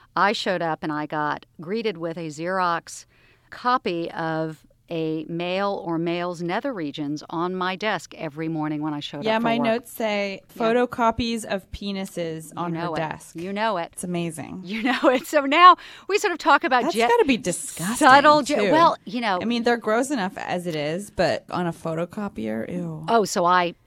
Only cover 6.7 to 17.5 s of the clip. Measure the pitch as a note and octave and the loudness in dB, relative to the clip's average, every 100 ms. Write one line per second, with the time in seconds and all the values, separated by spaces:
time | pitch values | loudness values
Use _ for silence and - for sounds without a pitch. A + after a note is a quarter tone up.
6.7 | A3+ D3+ C#3 D3 D3 - D#3+ F3 F#3 F#3 | -6 -6 -6 -6 -6 -6 -4 -4 -2 -4
7.7 | F#3 G#3+ F#3 - - E3 C#3+ D#3+ D#3+ D3+ | -4 -2 -4 -6 -12 -10 -6 -6 -4 -4
8.7 | D3+ D#3 D3 D3 D#3 G#3+ A3 A#3 A#3 A#3 | -4 -4 -6 -8 -6 -2 0 0 0 0
9.7 | A3+ - - A3 G#3 G3+ F#3+ - - A3+ | -2 -4 -6 -4 -2 -4 -8 -12 -4 0
10.7 | A#3+ B3 - A3+ A3+ A#3 A#3 G#3+ G3 - | 2 0 0 0 0 -2 -4 -4 -6 -8
11.7 | - G3+ G3 F#3+ - E3 D#3+ D#3+ - F3 | -10 -6 -6 -6 -6 -6 -8 -10 -8 -6
12.7 | E3 F3 D#3 D#3 D#3 - E3 F3+ G3+ A3 | -4 -4 -2 -4 -6 -14 -12 -8 -2 -2
13.7 | F#3+ E3 - F3+ F3 E3+ D#3 - F#3 F3+ | -2 -4 -8 -6 -4 -4 -6 -10 -12 -8
14.7 | A3 A#3 - D4 B3+ - D4+ C#4 D4 F4+ | -4 -2 2 4 2 2 0 2 8 8
15.7 | E4+ - - - G4+ G#4 E4+ D#4 D4 E4+ | 8 2 -16 -4 -2 0 0 4 4 4
16.7 | B3+ B3+ A3 A#4 A#4 E4+ A#3+ - | 2 2 2 4 6 4 4 -2